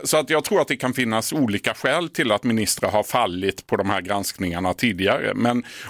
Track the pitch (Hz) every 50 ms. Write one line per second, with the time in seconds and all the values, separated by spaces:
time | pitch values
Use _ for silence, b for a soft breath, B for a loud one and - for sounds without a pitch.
0 | - 135 - 156 147 - 160 151 143 - 208 180 147 - 147 117 139 127 123 139
1 | 127 113 110 113 110 - 156 151 135 110 101 101 - 117 110 - - 131 139 170
2 | 175 160 - - 151 113 104 101 - 120 113 110 107 - - - - 95 98 104
3 | 104 - - 123 117 98 90 92 95 95 - - - - 113 101 98 101 104 95
4 | 87 92 101 101 98 - - - 95 87 85 87 92 92 90 - 123 120 95 87
5 | 95 98 123 151 - 107 98 104 117 120 120 123 - B B B B B